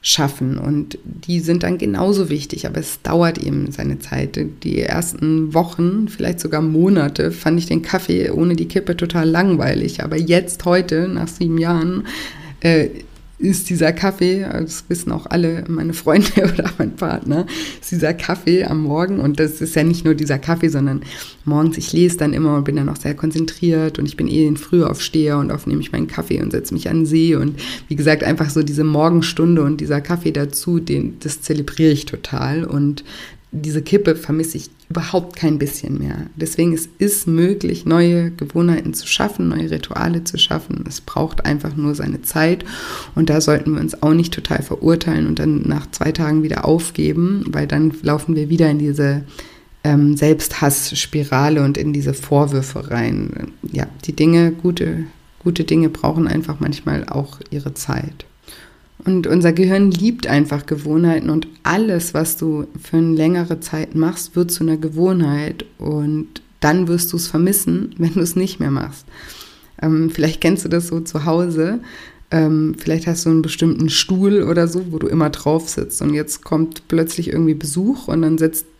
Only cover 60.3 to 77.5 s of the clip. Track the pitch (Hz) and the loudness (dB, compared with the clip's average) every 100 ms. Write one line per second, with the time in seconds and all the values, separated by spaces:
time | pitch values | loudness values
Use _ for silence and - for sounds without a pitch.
60.3 | 143 147 147 143 151 147 156 170 160 - | 2 2 0 -4 -6 0 4 4 2 0
61.3 | 156 160 - - 180 220 175 170 - 160 | -2 -4 -6 -2 2 2 0 -2 -2 -2
62.3 | - 165 151 147 - - 165 165 160 156 | -2 -2 -2 -6 -12 -2 2 4 4 4
63.3 | 175 170 165 - 156 156 160 160 165 - | 2 0 -4 -4 -6 -4 0 0 0 -6
64.3 | - 175 175 165 160 156 151 185 185 151 | -2 -2 0 0 0 -2 0 2 4 2
65.3 | 143 151 - - _ 147 151 147 151 156 | 0 -2 -8 -12 _ -4 -2 -2 -2 -6
66.3 | - _ _ 151 170 175 175 175 170 170 | -14 _ _ 2 4 2 0 -2 -4 -2
67.3 | 156 180 196 - 175 - - 165 175 165 | 0 2 2 0 -2 -4 -2 0 0 0
68.3 | 180 185 - 147 139 - - - - - | 0 -2 -2 -2 -2 -4 -10 -20 -20 -20
69.3 | - - - - - 156 160 160 160 156 | -20 -20 -20 -20 -6 0 2 0 0 -2
70.3 | 160 170 185 - 170 170 165 165 156 151 | 2 0 0 0 -2 0 -4 -4 -4 0
71.3 | 165 175 160 165 233 - - - - - | 0 0 0 -2 -2 -8 -20 -20 -20 -2
72.3 | 165 156 156 156 156 - 160 165 170 165 | 2 4 2 0 -2 -2 -2 -2 -2 2
73.3 | 160 156 - 165 - 156 - - 185 196 | 2 2 0 0 2 0 0 0 2 4
74.3 | 208 180 170 170 170 185 160 - 165 151 | 4 4 2 2 0 -4 -4 0 2 2
75.3 | 143 - 160 160 - - - 147 147 151 | 0 0 0 -2 -6 -6 -2 0 0 -2
76.3 | - - 160 160 - _ 165 160 170 165 | -8 -4 0 0 -4 _ 0 0 -2 -4
77.3 | 160 160 | 0 2